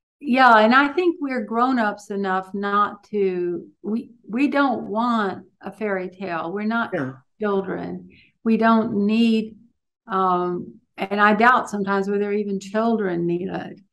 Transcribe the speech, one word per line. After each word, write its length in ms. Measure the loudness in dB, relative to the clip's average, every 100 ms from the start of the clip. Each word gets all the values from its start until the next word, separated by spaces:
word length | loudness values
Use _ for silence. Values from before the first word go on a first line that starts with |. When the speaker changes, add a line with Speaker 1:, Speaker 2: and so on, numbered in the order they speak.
| _ _
Speaker 1:
Yeah, 400 | -2 4 8 8
and 160 | 8
I 140 | 6 4
think 280 | 2 0 0
we're 240 | -2 -4
grown-ups 680 | -4 0 0 2 0 -4 -6
enough 440 | -4 -2 -2 -4
not 500 | -6 -2 0 0 -4 _
to, 580 | -2 0 0 -4 -4 -8 _
we, 280 | -6 -6 -6 -16 -8
we 220 | -2 0
don't 380 | 2 0 -2 -4
want 580 | -4 0 0 -2 -6 -12 _
a 100 | -16
fairy 380 | -8 -4 -4 -6
tale. 440 | -10 -8 -6 -6
We're 120 | -6
not 280 | -4 -2 -2
Speaker 2:
No. 220 | -4 -6 -10 _ -6
Speaker 1:
children. 680 | -2 -2 -2 -6 -8 -10 -14 -20 _ _
We 140 | 0 2
don't 480 | 4 2 2 0 0
need, 500 | 2 2 2 -2 -10 -20 _ _ _ -6
um, 720 | -2 0 0 0 -6 -8 -16 _ -10
and 240 | -6 2
I 140 | 4
doubt 340 | 4 4 4 0
sometimes 400 | -4 -2 -2 0
whether 240 | -2 -2
even 260 | -2 -2 -6
children 680 | -4 -2 0 0 -2 -2 -2
need 220 | -2 -4
it, 320 | -8 -10 -16 _